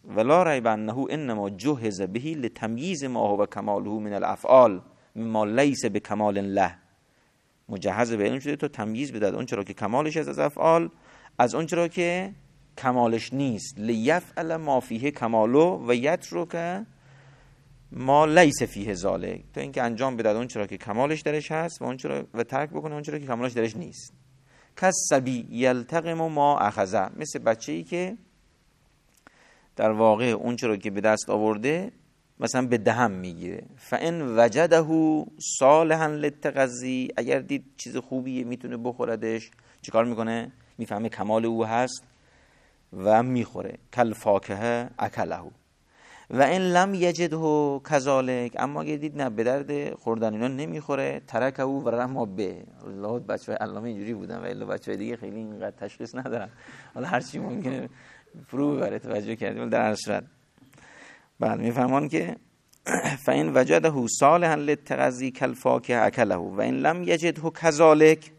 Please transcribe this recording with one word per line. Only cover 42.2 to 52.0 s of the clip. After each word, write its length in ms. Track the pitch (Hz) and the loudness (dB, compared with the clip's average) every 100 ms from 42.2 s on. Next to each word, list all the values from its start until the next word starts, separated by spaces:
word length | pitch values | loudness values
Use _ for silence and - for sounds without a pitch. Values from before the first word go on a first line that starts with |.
| _ _ _ _ _ _ _ | _ _ _ _ _ _ _
و 300 | 95 98 110 | -2 4 4
می‌خوره. 560 | 127 123 110 98 - - _ | 4 -2 -4 -6 -10 -12 _
کالفاکهه 960 | 123 117 107 110 98 - 101 117 120 123 - | 0 0 0 2 2 2 -4 -2 -2 -4 -6
اکله. 420 | 104 - 87 82 82 _ _ _ _ _ - - - | -6 -4 -6 -6 -12 _ _ _ _ _ -20 -20 -6
و 100 | 123 | 2
ان 200 | 139 185 | 4 4
لم 320 | 185 175 196 | 2 4 2
یجده 840 | 190 175 160 175 160 156 151 147 139 - | 2 0 0 -2 0 0 2 0 -2 -2
کذالک، 640 | 147 131 135 127 127 120 - | 0 2 0 0 -2 -4 -4
اما 220 | 135 147 | -4 -4
اگه 140 | 151 147 | -6 -6
دید 260 | 151 143 | -6 -6
نه 80 | 131 | -6
به 140 | 107 | -2
درد 500 | 113 139 143 147 - | 0 0 -4 -6 -6
خوردن 380 | - 117 113 110 | -8 -4 -2 -2
اینا 160 | 107 123 | -2 -4
نمیخوره، 720 | 131 160 156 147 135 139 139 - | -4 -6 -8 -4 -2 -2 -6 -6
ترکه 360 | 117 131 135 | -2 -2 -2
و 280 | 135 139 120 | -4 -2 -2
رما 340 | 117 | -2